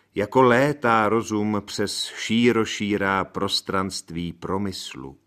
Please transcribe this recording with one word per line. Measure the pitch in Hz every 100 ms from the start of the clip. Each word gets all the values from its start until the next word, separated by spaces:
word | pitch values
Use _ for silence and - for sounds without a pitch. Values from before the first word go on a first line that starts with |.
| _ -
Jako | 104 127
létá | 127 120 143 143 117 110 107
rozum | 113 107 107 107 104 101
přes | - 101 - -
šírošírá | - - 113 120 113 107 - 104 101 98 98
prostranství | 90 - 98 - - 95 95 - - 82 87
promyslu, | 82 82 98 101 90 - - 67 67